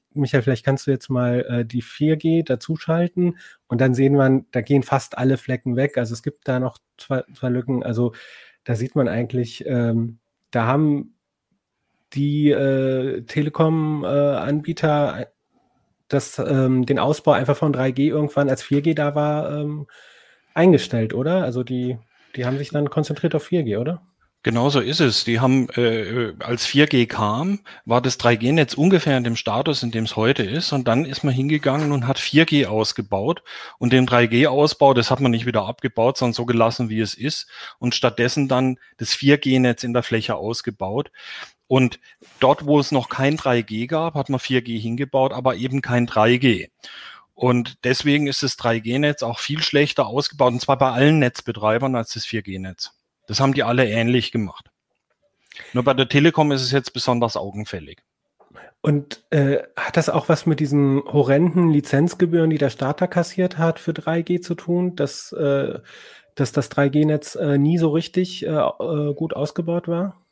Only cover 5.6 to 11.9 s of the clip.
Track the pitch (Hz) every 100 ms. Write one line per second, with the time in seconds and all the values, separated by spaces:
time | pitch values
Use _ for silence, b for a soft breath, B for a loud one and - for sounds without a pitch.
5.6 | 131 123 143 - 113 117 - - - 127
6.6 | 127 - _ - - 131 - - 127 123
7.6 | 120 127 - 113 123 117 B B B B
8.6 | - 113 131 156 123 107 - 127 117 -
9.6 | - 123 117 113 117 113 _ _ _ 123
10.6 | 113 139 156 143 - _ _ _ _ _
11.6 | _ _ _